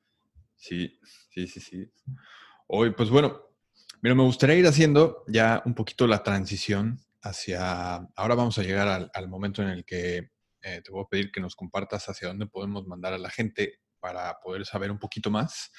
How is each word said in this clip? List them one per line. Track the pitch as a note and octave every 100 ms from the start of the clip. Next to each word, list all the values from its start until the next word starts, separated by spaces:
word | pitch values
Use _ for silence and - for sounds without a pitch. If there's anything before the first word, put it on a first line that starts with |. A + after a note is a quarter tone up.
| _ _ _ _ _ _
Sí, | - F2 F2 _ _ _ _
sí, | - F2+
sí, | F#2
sí. | - F2+ G2 _ - C3 - - - _ _
Hoy, | G2+ A#2
pues | G#2 A2
bueno, | C3+ D3 - - _ _ _ - -
mira, | A#2
me | B2+
gustaría | C3 B2 C3+ E3+
ir | F3
haciendo | C#3+ D#3+ D3 D#3+ - -
ya | A2 A2+ A2+
un | B2
poquito | A#2 G#2+ - B2
la | G#2
transición | - G2 F#2+ G2+ - G2+ A2 B2+ _ _
hacia, | G#2 F#2+ - F2+ F#2 F2+ F2+ F2 F2+
ahora | - G#2+
vamos | A#2+ A#2+ A2
a |
llegar | F#2 G2 G2+
al, | F#2+ F2+
al | F#2+ F#2
momento | F#2 G2+ G2
en | G2
el | F2+ -
que, | F2+ F2+ F2 - _ _ _
eh, | F#2+ F2
te | -
voy | F#2+
a | G2
pedir | G2 G2
que | G2+
nos | F2+ -
compartas | F2+ G2 G2+ G#2 -
hacia | F#2 F2+
dónde | G2 G#2
podemos | F#2+ G2+ G2+ F#2+
mandar | F2+ F#2
a | F#2+
la | F#2
gente | - A2+ - G2+ - _ _
para | F2+ F2+ F2+ -
poder | F#2 F#2 G2
saber | G2+ G2
un | G2+
poquito | A2 - G#2+
más. | G#2+ D#3+ - -